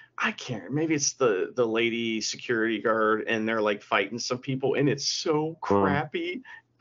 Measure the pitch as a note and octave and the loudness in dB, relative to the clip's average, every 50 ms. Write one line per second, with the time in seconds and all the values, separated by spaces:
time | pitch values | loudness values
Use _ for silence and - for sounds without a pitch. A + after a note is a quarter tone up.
0 | - - _ - - A3+ G#3+ - - - A#2+ G2+ E2+ F#2+ C3 D3+ D#3+ D#3 D#3+ C#3+ | -20 -14 _ -4 -4 -4 -4 -6 -8 -8 -8 -8 -6 -4 -2 -2 0 0 0 0
1 | C#3+ - - - C3+ A#2 G2 F#2 - - - B2+ B2 A2+ A2 A2+ A#2 A#2 A2+ A#2 | 0 -2 0 2 2 2 4 2 0 -2 0 0 0 2 2 2 2 2 0 0
2 | A#2 A2+ A2+ G#2+ G2+ - - - - - B2 A2+ A2 A2+ A2+ G#2 - A2+ A2 A2+ | -2 -2 -2 -2 -4 -6 -6 -6 -4 -2 0 0 0 0 0 0 0 0 2 4
3 | A2 A2 A2 G#2+ - - A#2 A2 A2 A2 A2+ A2 G#2 G#2+ G#2 G#2 - - A2 G#2 | 4 2 2 2 0 0 -2 0 0 0 0 2 2 0 0 -2 -2 0 2 2
4 | G2 - A#2 A#2+ - - - B2 - - C3+ C3 C3+ - - B2 C#3+ C#3+ A2 C#3 | 2 0 -4 -6 -4 -4 -4 -4 -4 -4 -4 -2 0 0 2 2 2 2 2 0
5 | - - - - - E3+ D#3 D3+ D#3 D#3+ E3 - - - G3 G3+ G3 F#3+ - C#3+ | -2 -4 -4 -2 0 0 0 0 0 -4 -6 -4 0 2 4 4 4 4 2 0
6 | D#3 D3+ - F3+ E3 F3 F#3 C4 - - - - _ _ _ - | 0 -2 -4 -6 -4 -6 -6 -8 -12 -16 -20 -20 _ _ _ 0